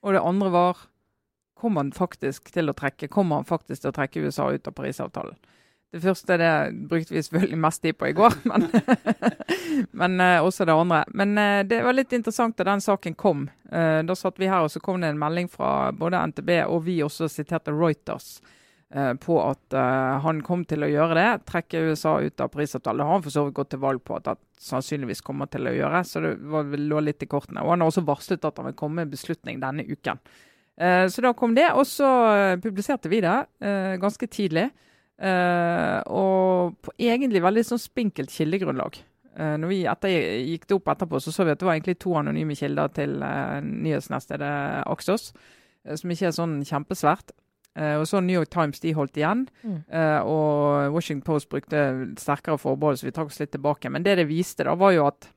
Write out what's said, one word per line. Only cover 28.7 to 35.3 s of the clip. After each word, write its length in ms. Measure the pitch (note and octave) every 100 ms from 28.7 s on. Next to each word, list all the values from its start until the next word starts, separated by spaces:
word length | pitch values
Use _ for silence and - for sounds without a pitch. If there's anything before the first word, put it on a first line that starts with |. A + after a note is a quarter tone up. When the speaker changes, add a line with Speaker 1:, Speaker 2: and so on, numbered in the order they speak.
| C3+
Speaker 1:
komme 260 | D3+ D#3+
med 120 | D#3+ C3
beslutning 440 | - D#3+ - B2
denne 220 | C3 D3 -
uken. 320 | D3+ - - _ - _ _ _ -
Eh, 280 | F3+ F3+ F#3
så 160 | F#3
da 80 | B3+
kom 240 | A#3+ A#3+ A3+
det, 140 | E4
og 140 | - C4+
så, 220 | - C#4 B3+ A3+
eh, 220 | G#3 G3 F3+
publiserte 480 | G#3+ F#3+ G3+ F#3+ D#3+
vi 140 | G#3
det, 140 | F3 G#3+ - _
eh, 320 | G3+ G3+ F#3+ F#3+
ganske 320 | G3 G#3 A#3
tidlig. 400 | - G3 D#3+ A3+ - _ _ _ _
Eh, 840 | F#3+